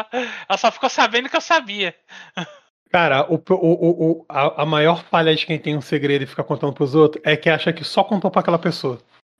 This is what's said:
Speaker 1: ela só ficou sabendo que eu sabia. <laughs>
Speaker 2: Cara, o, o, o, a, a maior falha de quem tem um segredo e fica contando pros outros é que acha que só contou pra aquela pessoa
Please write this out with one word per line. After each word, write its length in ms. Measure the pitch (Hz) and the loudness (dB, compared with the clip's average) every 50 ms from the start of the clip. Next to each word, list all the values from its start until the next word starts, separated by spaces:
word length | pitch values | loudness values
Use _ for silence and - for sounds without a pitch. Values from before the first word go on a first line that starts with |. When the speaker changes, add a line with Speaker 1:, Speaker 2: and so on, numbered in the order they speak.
| 214 - - 254 247 226 220 - - | -4 -4 -6 -8 -8 -8 -10 -10 -6
Speaker 1:
ela 100 | - 196 | -6 -2
só 140 | 190 - 226 | 0 0 0
ficou 180 | - - - 240 | 0 0 -4 -2
sabendo 380 | - - 262 226 220 240 254 269 | 0 0 0 2 0 -2 -2 -2
que 60 | - | -4
eu 60 | 320 | -4
sabia. 520 | - - 339 320 262 202 202 208 196 175 - _ _ _ - - - - _ | 0 0 0 0 0 -2 -6 -6 -6 -6 -6 _ _ _ -20 -20 -20 -14 _
<laughs> 560 | 180 165 - 587 - _ _ _ _ _ _ | -10 -10 -10 -14 -20 _ _ _ _ _ _
Speaker 2:
Cara, 380 | - 180 170 151 135 135 151 - | 2 2 4 4 2 2 0 0
o, 60 | 165 | -2
o, 760 | 156 - - 185 185 170 165 170 - 170 170 175 - 160 160 165 165 | -2 0 0 0 2 2 2 2 2 2 2 2 2 0 0 0 -2
o, 40 | - - | -6 -6
a, 320 | - 139 139 160 - - 147 | -2 0 0 0 0 -2 -2
a 20 | |
maior 380 | 160 156 151 151 160 170 170 - | 0 2 2 4 4 2 0 -2
falha 320 | - - 170 160 160 156 | -2 0 2 2 2 2
de 100 | 151 - | 0 -2
quem 140 | - 160 147 | -4 -6 -6
tem 160 | - 147 151 | -4 -4 -4
um 60 | 147 | -4
segredo 420 | 135 - 160 147 139 139 143 139 135 | -4 -4 -2 -2 0 0 0 0 -2
e 40 | |
fica 180 | - - - 151 | -4 -8 -8 -6
contando 280 | - 151 139 - 143 131 | -6 -4 -4 -4 -4 -2
pros 220 | - 151 131 131 | -2 -2 2 4
outros 260 | 156 156 151 151 - - | 6 4 4 4 0 0
é 100 | 151 151 | 0 0
que 140 | 151 - 170 | 2 2 2
acha 240 | 156 151 - 170 165 | 0 2 0 -2 -4
que 100 | 170 143 | -4 -6
só 220 | - - 208 190 | -4 0 0 0
contou 260 | - 220 185 - 196 | 0 0 -2 -2 0
pra 80 | - 190 | 0 0
aquela 180 | 170 - 170 | 0 2 0
pessoa 420 | 165 - 185 - - - 135 123 120 _ _ _ _ _ _ _ _ | 0 0 -2 -4 -4 -6 -6 -6 -8 _ _ _ _ _ _ _ _